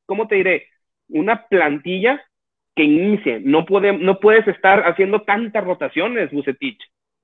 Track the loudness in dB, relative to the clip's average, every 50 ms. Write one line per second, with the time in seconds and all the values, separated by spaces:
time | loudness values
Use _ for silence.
0 | _ -8 -6 -6 -4 -2 0 0 0 0 0 -2 -4 _ _ _ _ _ _ _
1 | _ -8 -6 -4 -2 -2 -2 -4 -2 0 0 2 2 2 -2 -4 -6 -6 -4 -2
2 | 0 0 -2 -2 -6 _ _ _ _ _ _ _ _ _ -2 0 2 2 2 2
3 | 2 0 0 -2 -2 -4 -6 -4 -2 0 0 0 0 0 0 0 2 0 0 0
4 | 0 -2 0 2 4 4 4 4 4 2 -2 0 2 4 4 4 2 2 0 0
5 | 0 0 0 -2 -2 -2 -4 -4 -4 -4 -6 -6 -4 -4 -6 -6 -6 -8 -4 -4
6 | -4 -4 -4 -4 -6 -4 -6 -6 -6 -6 -6 -6 -8 -10 -10 -12 -18 -20 _ _
7 | _ _ _ _